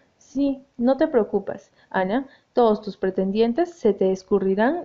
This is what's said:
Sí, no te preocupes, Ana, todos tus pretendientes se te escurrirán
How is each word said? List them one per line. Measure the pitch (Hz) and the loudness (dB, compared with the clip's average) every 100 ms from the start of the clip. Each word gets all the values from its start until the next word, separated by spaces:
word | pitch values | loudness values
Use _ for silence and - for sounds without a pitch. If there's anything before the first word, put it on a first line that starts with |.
| _ _ | _ _
Sí, | _ 269 277 269 - - | _ -4 -2 -4 -10 -2
no | 240 262 | 0 2
te | 311 | 2
preocupes, | 254 208 202 196 - _ _ _ | 2 0 -2 -4 -12 _ _ _
Ana, | 190 185 233 269 _ _ | -4 -2 -2 -6 _ _
todos | - 233 214 | 2 2 2
tus | 208 - | -4 -6
pretendientes | 190 190 190 208 233 240 349 | -4 -2 -2 0 0 0 -4
se | - 220 | 0 0
te | 196 190 | 2 0
escurrirán | 190 - 202 190 190 233 349 | -2 0 0 0 2 0 0